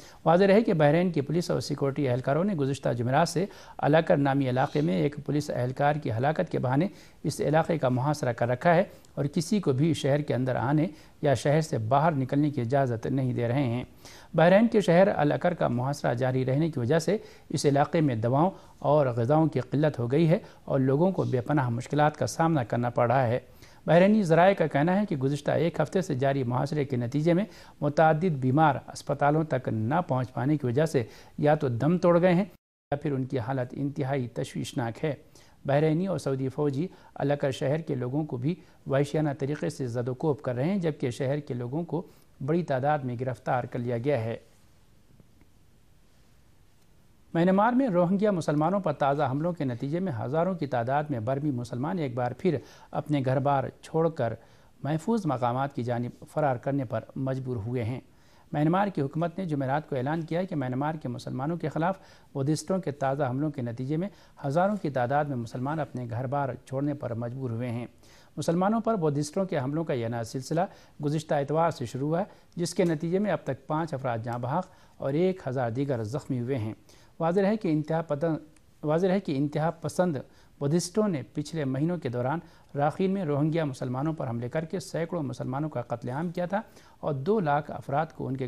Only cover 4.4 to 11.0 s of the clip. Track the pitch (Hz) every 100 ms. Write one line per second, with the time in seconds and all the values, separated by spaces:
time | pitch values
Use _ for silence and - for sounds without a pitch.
4.4 | 131 123 143 147 156 185 147 143 139 147
5.4 | 147 131 120 131 143 151 139 110 135 156
6.4 | 175 - 131 135 190 - - - 160 -
7.4 | 135 156 170 160 131 127 139 147 123 117
8.4 | 120 123 131 208 202 - - - 143 180
9.4 | - 214 170 127 160 143 139 143 147 120
10.4 | 127 123 117 151 196 -